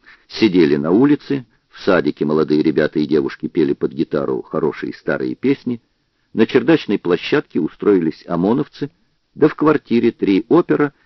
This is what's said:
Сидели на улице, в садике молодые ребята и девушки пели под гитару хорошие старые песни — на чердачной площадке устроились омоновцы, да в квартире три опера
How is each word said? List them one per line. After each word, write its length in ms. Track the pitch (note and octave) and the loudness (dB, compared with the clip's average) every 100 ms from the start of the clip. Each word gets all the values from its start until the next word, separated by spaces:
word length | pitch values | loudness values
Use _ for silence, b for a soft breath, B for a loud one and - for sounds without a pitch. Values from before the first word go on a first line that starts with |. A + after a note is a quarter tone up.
| b b b | b b b
Сидели 480 | - A2 F2+ D2+ D2 | -2 2 4 4 2
на 160 | D2+ | 2
улице, 540 | G2 C#3+ D3 - C#3 B2 _ _ | 2 2 0 -2 -8 -8 _ _
в 100 | - | -8
садике 460 | - F2 D2 - D2+ | 0 0 0 -2 -2
молодые 360 | D#2 D2 D2+ | 0 2 0
ребята 380 | D#2 D2 D2+ D#2+ | 0 0 0 -2
и 60 | D2 | 0
девушки 420 | D2+ C2+ - D2+ | 0 -2 -6 -6
пели 260 | - C#2+ | -2 -2
под 200 | C2 C2 | -2 -6
гитару 480 | C2 - D#2+ C#2 B1+ | -6 -6 -4 -4 -6
хорошие 520 | - D#2 D2+ - B1+ | -6 -4 -4 -4 -10
старые 420 | - - D2 C2 - | -10 -6 -4 -6 -4
песни — 460 | C3 C#3 - A#2+ _ _ _ _ _ | -4 -4 -4 -10 _ _ _ _ _
на 120 | - A2 | -2 2
чердачной 540 | B2+ A#2+ D#3+ - G2+ | 2 2 2 0 -4
площадке 600 | F2 E2+ - D3 - - | -2 -2 -2 -4 -4 -4
устроились 680 | D#2 - F#2+ G2 D#2+ - - | -6 -2 0 2 0 -6 -6
омоновцы, 640 | E2+ F#2 C3 C#3+ - C#3 _ _ _ _ - | -2 0 -2 -4 -10 -12 _ _ _ _ 0
да 120 | D3+ | 0
в 80 | - | 2
квартире 560 | D3 D3+ - A#2 A#2 | 0 0 0 0 0
три 340 | - - F#2 - | 0 2 0 2
опера 440 | D#3 - D3 C#3+ - | 2 2 0 -2 -6